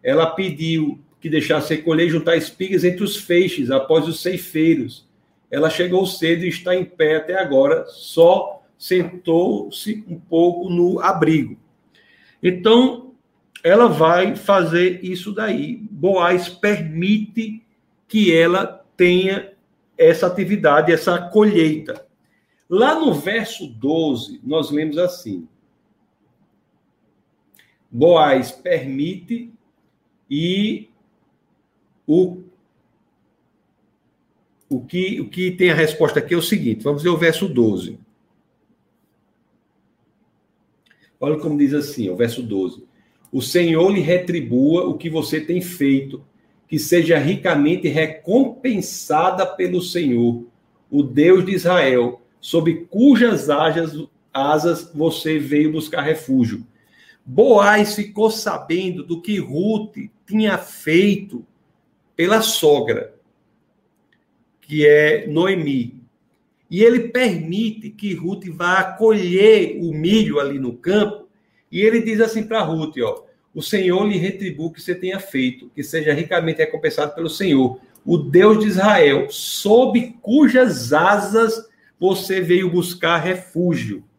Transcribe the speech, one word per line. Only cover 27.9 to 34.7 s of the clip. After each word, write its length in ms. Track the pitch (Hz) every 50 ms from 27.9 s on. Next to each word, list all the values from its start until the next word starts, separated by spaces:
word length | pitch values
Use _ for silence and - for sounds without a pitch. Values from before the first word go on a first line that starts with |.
Boaz 600 | - 117 139 170 175 165 156 143 135 131 123 -
permite 1000 | - - _ 180 175 151 131 135 135 135 147 165 190 185 - - 233 233 240 - - _ _ _ _ _ _ _ _ _ _ _ _ _ _ _ 135
e 560 | 147 160 175 185 196 208 220 - - - _ _ _ _ _ _ _ _ _ _ _ _ _ _ _ _ _ _ _ _ _ _ _ _ -
o, 360 | 151 175 185 180 - - - - _ _ _ _ _ _ _ _ _ _ _ _ _ _ _ _ _ _ _ _ _ _ _ _ _ _ _ _ _ _ _ _ _ _ _ _ _ _ _ _ _ _ _
o 100 | _